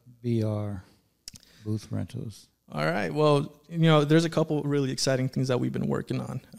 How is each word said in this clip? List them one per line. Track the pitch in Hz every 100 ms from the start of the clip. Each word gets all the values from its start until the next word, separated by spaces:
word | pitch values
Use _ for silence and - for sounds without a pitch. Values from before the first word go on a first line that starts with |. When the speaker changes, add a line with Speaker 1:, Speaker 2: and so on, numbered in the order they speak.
| - -
Speaker 1:
B | 120 113
R | 110 104 104 98 - _ _ _ - - _ - 110
Booth | 107 -
Rentals? | 104 95 120 107 - - _ -
Speaker 2:
All | 147 156
right. | 185 185
Well, | 151 151 143 147 - -
you | 165
know, | 165 151 147
there's | 160 165
a |
couple | 165 160 151
really | 143 143 131
exciting | 123 139 131 131
things | - 131
that | 123
we've | 127
been | 135 131
working | 135 - 131
on. | 127 131 -